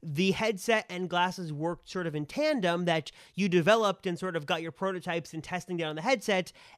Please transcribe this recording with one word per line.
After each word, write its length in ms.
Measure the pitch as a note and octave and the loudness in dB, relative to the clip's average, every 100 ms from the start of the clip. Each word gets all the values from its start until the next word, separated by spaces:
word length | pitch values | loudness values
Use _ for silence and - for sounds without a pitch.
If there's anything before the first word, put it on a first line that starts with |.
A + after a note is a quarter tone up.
the 260 | E3 C#3+ F#3+ | -4 2 2
headset 560 | - A3 F#3+ - A3 - | 2 0 0 2 0 0
and 220 | F3+ F3+ | -4 -2
glasses 420 | F3 F3+ F3+ E3 | 2 0 -2 -6
worked 360 | D3 E3 F3 - | -4 -4 -4 -6
sort 180 | F#3 E3+ | -6 -4
of 80 | |
in 100 | D3+ | -4
tandem, 600 | D3 - D4+ C#4+ F3+ F3 | -4 0 2 2 2 2
that 260 | F3 E3 - - - | 2 0 -2 -12 -12
you 140 | - G3 | -2 2
developed 580 | F3 E3 A3+ G#3 F#3 G3 | 4 6 6 4 0 -4
and 100 | E3+ | -4
sort 180 | F#3 E3 | -4 -4
of 100 | C#3+ | -2
got 160 | E3+ | -2
your 100 | E3 | -4
prototypes 640 | - F#3+ F3+ G3+ E3+ - | -4 -4 -4 -4 -4 -4
and 80 | D#3+ | -10
testing 340 | - F3+ F#3 F3 | -6 -8 -4 -4
down 140 | D#3 | -2
on 60 | D3+ | -2
the 60 | |
headset 500 | G3+ B3+ G3+ F#3+ F3+ - - | 0 0 2 -2 -2 -10 -20